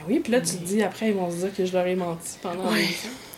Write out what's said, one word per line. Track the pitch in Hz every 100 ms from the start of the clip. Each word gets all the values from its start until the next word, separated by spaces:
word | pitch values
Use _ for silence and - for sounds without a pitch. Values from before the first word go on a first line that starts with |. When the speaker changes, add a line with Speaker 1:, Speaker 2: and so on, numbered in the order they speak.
| 151
Speaker 1:
oui, | 302
puis | 285
là, | 240
tu | 170 180
te |
Speaker 2:
Mais | 170
Speaker 1:
dis, | 208
après, | 196 - 220
ils |
vont | 196 175
se | 170
dire | 190
que | 196
je | 185
leur | 185 180
ai |
menti | 185 175 165 - -
pendant | 196 185 208
Speaker 2:
Ouais. | 214
Speaker 1:
l'émission. | 180 170 220 262 -